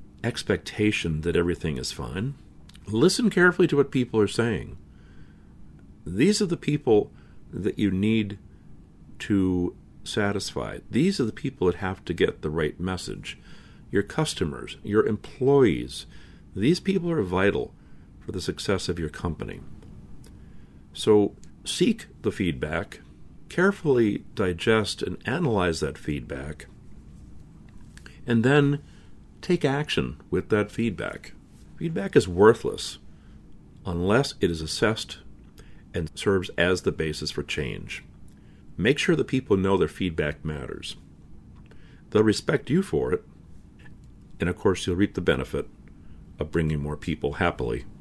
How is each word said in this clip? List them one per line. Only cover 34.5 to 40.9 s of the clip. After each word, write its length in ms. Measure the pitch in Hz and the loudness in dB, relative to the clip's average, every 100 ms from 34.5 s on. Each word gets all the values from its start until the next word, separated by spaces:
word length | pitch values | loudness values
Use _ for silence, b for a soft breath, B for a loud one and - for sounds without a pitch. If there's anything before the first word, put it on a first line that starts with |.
is 100 | 82 | 0
assessed 560 | 78 - 110 110 - - - - - B B B B 95 | -6 0 0 0 -6 -14 -18 -20 -20 B B B B -6
and 160 | 78 | -6
serves 360 | - 104 98 90 - | -4 0 0 0 0
as 240 | 87 92 | 2 2
the 80 | 95 | 0
basis 400 | 73 78 76 76 | -2 -2 -4 -6
for 100 | - | -6
change. 640 | 73 - 65 50 - - - - - B B B B - | -6 -4 -6 -6 -10 -14 -16 -20 -20 B B B B -2
Make 220 | 98 147 | 0 2
sure 160 | - 156 | 2 2
that 100 | 127 | 0
people 320 | 127 - 98 | -2 2 2
know 200 | 95 95 | 4 2
their 100 | 82 | 2
feedback 580 | - 92 80 76 73 78 | 0 -4 -2 -4 -4 -6
matters. 500 | 73 64 - - | -8 -8 -10 -12